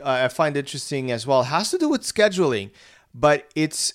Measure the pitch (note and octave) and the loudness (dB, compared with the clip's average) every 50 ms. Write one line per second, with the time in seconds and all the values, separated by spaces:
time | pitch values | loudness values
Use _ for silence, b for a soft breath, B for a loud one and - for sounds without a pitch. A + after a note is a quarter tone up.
0 | C#3+ C#3 C3 B2+ C3 B2 - - D#3+ D3+ C#3+ C#3+ C3+ - - C3+ - - D3 C3+ | -2 -2 0 2 0 0 2 0 0 0 0 -2 -4 -6 -8 -10 -8 -6 -6 -4
1 | C3 B2+ A#2+ A#2 A2+ C3+ C3+ C3 B2 B2+ D3 E3+ - - - F#4 D#4+ D4+ D4+ A#3+ | -4 -2 -4 -4 0 2 2 2 2 2 0 -2 -2 -2 -2 0 0 0 0 0
2 | - - - - G#3 G#3+ F#3 F3+ F3 C#3+ A#2+ G2+ G2 G2 - b b b b b | -2 -4 0 2 2 2 2 2 2 2 0 0 -4 -6 -12 b b b b b
3 | b b b A#2+ C3+ D3 D3 C#3+ - _ - D#3 D#3 D3+ - - - - | b b b 2 4 4 4 2 0 _ -4 -2 -2 -2 -2 -4 -6 -6